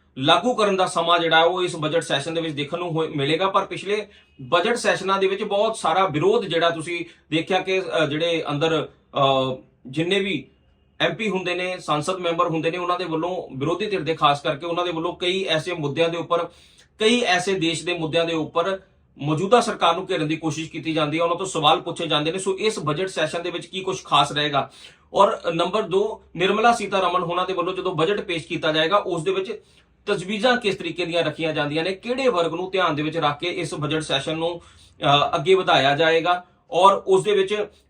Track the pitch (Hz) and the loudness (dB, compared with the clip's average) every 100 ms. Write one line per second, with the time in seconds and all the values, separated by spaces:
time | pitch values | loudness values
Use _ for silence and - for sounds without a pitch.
0 | _ 131 143 175 247 220 202 190 180 170 | _ -4 2 4 4 2 2 2 2 0
1 | 165 170 165 160 170 185 175 160 156 165 | 2 2 4 4 4 2 -2 -2 -2 -2
2 | - 139 165 165 165 147 143 170 175 160 | 0 -2 -2 -4 -4 -6 -6 -6 -4 -2
3 | 156 147 143 160 190 196 190 170 185 214 | -2 -2 0 0 2 0 -2 -6 -4 -4
4 | 208 - _ - 123 175 226 233 202 175 | -6 -16 _ -18 0 2 2 2 2 0
5 | 190 196 190 196 208 202 220 - 165 180 | 0 2 2 0 -2 0 0 0 0 2
6 | 185 147 185 233 185 165 170 165 160 175 | 2 2 2 2 2 2 2 0 -6 -8
7 | 170 - _ 160 - 185 185 190 185 165 | -8 -14 _ -4 0 -2 0 -2 0 0
8 | 147 151 170 165 - 143 160 156 - - | 0 0 -2 -2 -2 -2 0 0 -4 -12
9 | _ 139 135 135 131 104 - _ 139 139 | _ 2 2 4 0 -4 -12 _ -8 -4
10 | 175 196 196 147 - _ _ _ _ _ | 0 0 0 -4 -8 _ _ _ _ _
11 | 160 160 214 185 180 180 180 185 - 151 | -2 -2 -2 -2 -2 -4 -4 -6 -2 -2
12 | 175 185 170 165 165 160 165 175 175 180 | -2 -2 -2 0 0 0 -2 -2 -2 -2
13 | 175 160 175 180 151 127 143 175 208 185 | -2 -4 -4 -6 -8 -6 -4 -2 -2 -2
14 | 151 160 147 143 160 139 170 170 175 160 | -2 0 2 2 -2 -4 -4 -2 -2 -2
15 | 170 - 180 190 185 156 175 170 143 135 | -4 -4 -2 -2 0 -2 -2 -4 -4 0
16 | 165 170 - 165 - - - _ _ _ | 0 0 -2 -2 -2 -12 -20 _ _ _
17 | 220 240 175 180 185 190 165 156 165 175 | 2 4 2 0 0 0 0 -2 -4 -4
18 | 156 165 165 160 139 165 190 190 - _ | 0 0 0 -2 -2 -2 -2 -4 -8 _
19 | _ - 143 143 190 240 226 196 175 185 | _ -8 -2 -2 4 4 4 2 2 2
20 | 185 175 151 160 160 156 160 165 160 156 | -2 -2 -2 -2 -2 -4 -8 -8 -4 -2
21 | 147 160 170 175 190 160 147 170 170 165 | 0 0 0 0 -4 2 4 4 0 -6
22 | 165 156 151 185 196 190 214 214 147 147 | -2 0 0 -2 -4 -2 -2 -2 -2 -2
23 | 190 180 156 170 170 170 - 185 190 - | -4 -2 -2 -2 -6 -8 -8 -8 -6 -6
24 | - 147 143 147 147 139 135 - - - | 0 2 2 0 0 0 -2 -10 -20 -20
25 | _ - 202 - 170 165 175 214 185 190 | _ 4 4 4 -2 0 0 0 0 0
26 | 208 - - 165 185 208 233 233 196 190 | 0 -4 -12 -2 0 4 4 4 0 0
27 | 180 180 170 175 185 180 170 180 180 160 | 2 0 0 -2 -2 -2 -2 -2 -4 0
28 | 165 208 202 165 - 160 160 156 160 202 | 0 0 -2 -6 -6 -4 0 0 2 2
29 | 196 170 165 185 190 208 - _ _ _ | 0 -2 -2 -2 -4 -10 -14 _ _ _
30 | - 185 180 214 254 240 202 - 170 170 | -4 -4 -2 0 2 2 0 -2 -6 -6
31 | 170 170 160 156 160 147 147 156 175 190 | -2 0 -2 -2 -4 -2 -2 -2 -4 -6
32 | 226 254 254 180 165 165 185 185 175 147 | -4 0 2 2 0 -2 -2 0 0 0
33 | 151 165 147 143 175 180 156 170 143 156 | -4 -2 -2 -2 -4 -4 -6 -6 -4 -4
34 | 151 135 165 160 165 170 - - - _ | -2 -4 -4 -4 -4 -4 -12 -20 -20 _
35 | 135 143 139 165 156 190 180 151 135 151 | 2 4 2 0 4 4 4 4 4 4
36 | 160 165 170 180 - _ _ 165 190 196 | 4 4 2 0 -2 _ _ 4 6 6
37 | - 185 208 196 190 208 - - | 4 4 4 2 2 -2 -4 -10